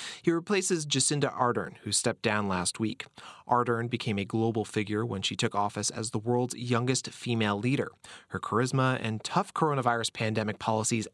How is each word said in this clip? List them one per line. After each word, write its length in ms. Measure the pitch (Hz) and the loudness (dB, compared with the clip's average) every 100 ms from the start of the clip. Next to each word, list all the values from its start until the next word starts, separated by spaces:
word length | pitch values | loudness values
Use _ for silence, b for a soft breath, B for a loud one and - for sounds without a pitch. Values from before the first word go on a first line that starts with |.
| B B | B B
He 100 | - | 0
replaces 540 | 165 170 202 185 175 151 | 0 2 0 2 0 2
Jacinda 460 | 135 - 147 139 - | 2 2 2 0 2
Ardern, 360 | 123 107 90 - | 2 2 -2 -6
who 80 | 107 | -2
stepped 300 | 101 120 104 | 0 0 2
down 260 | 113 104 101 | 2 2 2
last 320 | 92 87 - | 0 0 -2
week. 240 | 110 - - B B B - | -4 -4 -12 B B B 2
Ardern 400 | 120 123 117 117 | 2 4 0 0
became 300 | 120 120 101 | -2 -2 -2
a 60 | |
global 400 | 95 113 113 110 | -2 0 2 0
figure 420 | 104 107 104 107 117 | -2 -2 0 -2 -2
when 160 | 101 | -2
she 140 | - 101 | -4 -2
took 180 | 113 | 0
office 360 | 101 101 104 104 | 0 0 0 -4
as 200 | 117 110 | -4 -6
the 80 | 110 | -4
world's 380 | 110 123 123 120 | 0 0 0 -4
youngest 540 | 120 120 123 127 - | 0 0 2 -2 -4
female 460 | - 123 113 107 101 | -8 -2 0 2 2
leader. 360 | 120 135 87 - B B B | 0 0 -2 -8 B B B
Her 120 | 92 | -8
charisma 580 | - 107 127 135 131 131 | 0 0 2 2 2 2
and 220 | 113 110 | -2 -4
tough 320 | - 175 208 | -2 -2 -2
coronavirus 580 | - 160 139 123 117 113 | 0 0 2 2 0 -2
pandemic 460 | - 110 110 107 101 | -2 0 0 -2 -2
policies 480 | - 110 110 117 104 | 0 0 2 0 -2